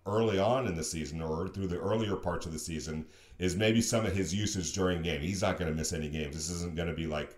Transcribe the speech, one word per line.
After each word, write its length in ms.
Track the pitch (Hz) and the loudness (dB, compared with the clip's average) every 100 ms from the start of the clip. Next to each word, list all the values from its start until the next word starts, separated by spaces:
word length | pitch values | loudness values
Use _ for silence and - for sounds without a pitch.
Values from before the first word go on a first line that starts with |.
| - | -2
early 320 | 107 113 95 | 2 4 4
on 280 | 101 127 117 | 4 4 2
in 80 | |
the 80 | 80 | -2
season 380 | 78 80 76 80 | -2 -4 -4 -4
or 280 | 80 80 92 | -2 -2 -4
through 180 | 98 95 | -4 -2
the 120 | 85 | -2
earlier 380 | 95 110 107 92 | 0 0 0 -2
parts 300 | 90 85 90 | -2 -2 -4
of 60 | |
the 60 | 78 | -6
season 460 | - 78 73 78 - - - - | -6 -6 -4 -6 -8 -14 -20 -2
is 180 | 90 85 | 0 4
maybe 260 | 110 113 | 4 6
some 240 | - 117 107 | 4 2 2
of 100 | 95 | 2
his 180 | 85 | 2
usage 380 | 98 104 95 82 | 2 0 0 -2
during 300 | 101 92 87 | 2 2 2
game. 180 | 82 76 | 0 -2
He's 220 | 80 95 | -2 0
not 160 | 98 90 | 0 0
gonna 140 | 82 | 0
miss 200 | 78 78 | 0 -2
any 160 | 82 76 | -2 -2
games. 260 | 78 71 | -2 -4
This 140 | 78 78 | -4 -4
isn't 280 | 87 87 80 | -4 -4 -2
gonna 180 | 85 | -2
be 120 | 78 80 | -2 -2
like 300 | 76 73 | -4 -6